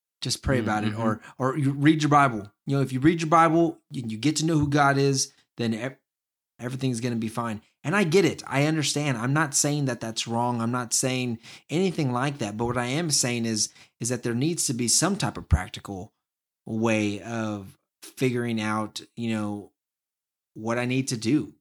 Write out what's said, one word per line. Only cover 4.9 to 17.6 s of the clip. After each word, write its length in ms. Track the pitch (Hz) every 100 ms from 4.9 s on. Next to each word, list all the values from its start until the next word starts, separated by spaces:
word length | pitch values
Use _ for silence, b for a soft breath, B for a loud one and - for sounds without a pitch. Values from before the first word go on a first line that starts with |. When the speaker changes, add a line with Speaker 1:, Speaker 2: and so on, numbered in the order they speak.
| 139
Speaker 1:
is, 340 | 139 135 - b b -
then 160 | 117
ev-, 220 | 110 127 - _ _ _ _ _ -
everything's 400 | 120 131 131 117
gonna 160 | 123 117
be 120 | 110
fine. 340 | 123 117 107 _ _
And 140 | 135 202
I 80 |
get 200 | 175 180 160
it. 160 | - -
I 200 | 135 151
understand. 500 | 156 139 147 147 117
I'm 160 | 120
not 220 | 147 151
saying 320 | - 147 147 135
that 140 | 117
that's 280 | 117 113 -
wrong. 320 | 117 120 120
I'm 100 | 117
not 220 | 123 117
saying 460 | - 131 127 123 117 B B B
anything 420 | 151 190 170 135
like 260 | 123 143 143
that. 180 | 107 107
But 80 | 120
what 100 | 123
I 80 | 120
am 240 | 139 170
saying 360 | 135 127 120 113
is, 240 | 110 - B B -
is 100 | 117
that 120 | 123
there 120 | 123
needs 320 | 117 151 175 -
to 80 |
be 120 | 120 120
some 300 | - 170 202
type 220 | 113 -
of 100 | -
practical 640 | - 92 - - 95 101 _ _ _ _ _ -
way 560 | 110 113 110 104 101
of 560 | 101 117 110 104